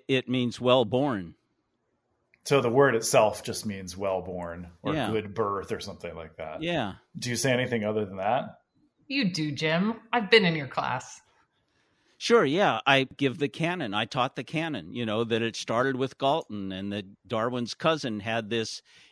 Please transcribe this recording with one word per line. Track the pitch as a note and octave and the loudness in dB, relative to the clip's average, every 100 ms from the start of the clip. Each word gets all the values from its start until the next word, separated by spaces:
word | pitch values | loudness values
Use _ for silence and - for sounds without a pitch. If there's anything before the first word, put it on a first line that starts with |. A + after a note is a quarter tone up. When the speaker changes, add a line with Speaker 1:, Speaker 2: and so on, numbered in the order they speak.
| - | 2
Speaker 1:
it | C3 A#2+ | 0 2
means | B2+ B2 - | 0 0 0
well | A#2+ B2+ A2 | 4 6 6
born. | B2 C#3+ A2 F2 - _ _ _ _ _ _ _ _ _ _ - | 2 0 -2 -6 -14 _ _ _ _ _ _ _ _ _ _ 2
Speaker 2:
So | C#3 | 2
the | A#2+ | 4
word | A#2+ C#3 A2+ | 6 6 6
itself | - C3+ G#2+ - | 4 6 6 2
just | - - G#2+ | -6 -6 -6
means | G2 F#2 F#2 | -8 -8 -4
well | G2 F#2+ | -2 -2
born | F2+ F2+ E2+ E2+ F2 - | -4 -8 -8 -10 -12 -10
or | - | -4
Speaker 1:
Yeah. | D#3 A2 | -2 0
Speaker 2:
good | A2 G#2 G2 | -2 -2 -2
birth | G#2 G2 F#2 | -2 -2 -4
or | G#2 | -6
something | G2+ F#2 F2 E2 | -8 -10 -10 -10
like | D#2+ - | -12 -12
that. | D#2 D#2 | -12 -8
Speaker 1:
Yeah. | E3 E3+ G#2+ F2+ _ - | -4 -2 -4 -6 _ -10
Speaker 2:
Do | A#2 | -4
you | A#2+ | 0
say | C#3 | 2
anything | B2 A#2+ A#2 | 2 2 0
other | G#2 G#2+ G#2 | 0 -2 -2
than | F#2+ | -2
that? | G2 B2+ - - _ _ _ _ - | 0 0 -2 -12 _ _ _ _ -6
Speaker 3:
You | C#4 G#3+ | -2 0
do, | F3 D3+ | 0 -4
Jim. | C3+ D#3+ E3+ G#3 A3+ - | -2 0 2 0 -2 -4
I've | A#3+ G3 | -2 4
been | A3+ F3+ | 6 6
in | D#3+ | 0
your | C3+ | -4
class. | - C#3 B2 - - _ _ _ _ _ _ _ _ _ - | -4 -2 -4 -8 -18 _ _ _ _ _ _ _ _ _ -6
Speaker 1:
Sure, | - A#3 | 4 4
yeah. | D3+ D#3+ F#3 A#2 - | 6 4 2 2 4
I | C#3 C3 - | 4 4 0
give | C#3 A#2+ | 0 0
the | C#3+ | -4
canon. | - E3 F3+ B2 | -2 -4 -2 -4
I | G2+ A2 | -2 -2
taught | C#3 B2 - | 0 -2 -2
the | |
canon, | B2+ D3+ E3 C3 D#2+ | -6 -4 -4 -6 -8
you | A#2 A2+ | -6 -2
know, | G#2+ | 0
that | A#2 A2+ | 0 0
it | A2+ - | 0 -4
started | - A#2 C3+ B2+ | -2 0 0 0
with | C3 - | -4 -2
Galton | C3+ D#3 - G#2 F#2+ | 0 0 -2 -8 -6
and | F#2+ G2+ | -6 -6
that | G#2 G2 G2+ F#2+ | -6 -8 -14 -6
Darwin's | A2+ A#2 B2 A#2 | -2 -2 -2 -6
cousin | - D#3 D#3+ C3+ G#2+ | -2 0 0 -2 -6
had | A2+ A2+ G#2+ | -4 -4 -2
this | A#2 A2 - - - - | -4 -4 -8 -16 -20 -16